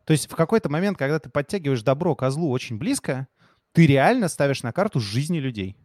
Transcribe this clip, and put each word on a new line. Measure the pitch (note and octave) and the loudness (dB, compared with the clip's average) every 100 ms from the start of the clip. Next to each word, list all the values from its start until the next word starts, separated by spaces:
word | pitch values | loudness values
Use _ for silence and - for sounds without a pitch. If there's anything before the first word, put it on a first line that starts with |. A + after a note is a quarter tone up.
| - | 0
То | |
есть | D#3 - | 0 0
в | - | -2
какой-то | E3 A3+ E3 | 0 0 0
момент, | D3 G3+ F#3+ | -2 -2 -2
когда | C3+ D#3 | -2 -2
ты | C#3 | -4
подтягиваешь | C#3+ C#3+ G#3 C#3+ C3 | -6 -4 -4 -2 0
добро | A2 C3+ F3 C3+ | 0 0 0 0
ко | C3 | -2
злу | C#3 E3+ | -2 -2
очень | B2+ - A2 | -2 -4 -6
близко, | F3 C#4 - C3 C3+ _ _ _ _ | -4 -4 -4 -6 -8 _ _ _ _
ты | - D#3+ | 4 6
реально | C3+ D3+ B3+ F#3 | 6 4 4 0
ставишь | - C#3+ C3+ | 0 0 0
на | A#2+ | -4
карту | C#3 G#3 C#3+ | -2 -2 -2
жизни | G#2 G#2+ D3+ E3+ | -2 -2 -2 -2
людей. | C3+ A2 F#2+ G2+ | -4 -4 -8 -8